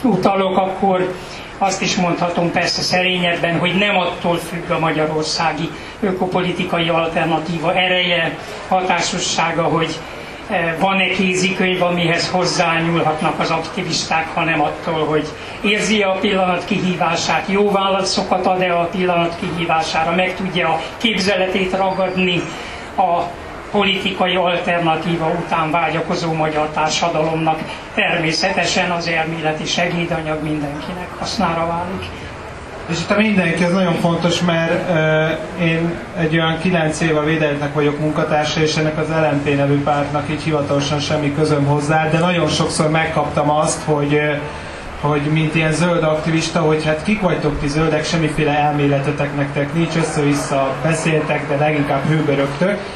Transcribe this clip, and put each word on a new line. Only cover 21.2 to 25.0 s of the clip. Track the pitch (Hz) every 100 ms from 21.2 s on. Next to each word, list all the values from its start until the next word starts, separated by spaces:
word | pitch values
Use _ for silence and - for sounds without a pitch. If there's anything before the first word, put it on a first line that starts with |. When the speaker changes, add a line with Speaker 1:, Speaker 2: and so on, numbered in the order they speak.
| 185 185 185 190 185 190
Speaker 1:
ragadni | 190 175 185 180 185 165 139 - - - - -
a | 180 170 - - - - -
politikai | 208 196 185 185 165 185 180
alternatíva | 180 175 185 170 160 160